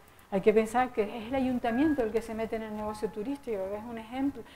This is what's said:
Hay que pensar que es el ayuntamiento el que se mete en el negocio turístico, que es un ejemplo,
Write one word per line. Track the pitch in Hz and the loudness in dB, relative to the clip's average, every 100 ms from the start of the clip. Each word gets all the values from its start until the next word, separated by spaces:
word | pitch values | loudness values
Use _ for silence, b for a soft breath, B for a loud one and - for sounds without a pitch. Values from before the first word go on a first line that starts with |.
| B B B | B B B
Hay | 196 | 2
que | 202 | 6
pensar | 208 220 240 254 | 6 4 2 2
que | 247 | 0
es | 202 233 214 | -2 -2 -2
el | |
ayuntamiento | 269 254 247 240 226 311 277 | 0 2 2 0 4 4 4
el | 220 | 2
que | 214 | 0
se | 220 | -2
mete | 220 226 226 | -4 -2 -4
en | |
el | 220 | -4
negocio | 214 214 214 214 | -6 -4 -2 -4
turístico, | 214 208 277 - 202 190 | -4 -6 -6 -4 -4 -4
que | 208 | -6
es | |
un | 233 226 | -8 -10
ejemplo, | 220 254 277 240 - | -8 -2 -2 -4 -14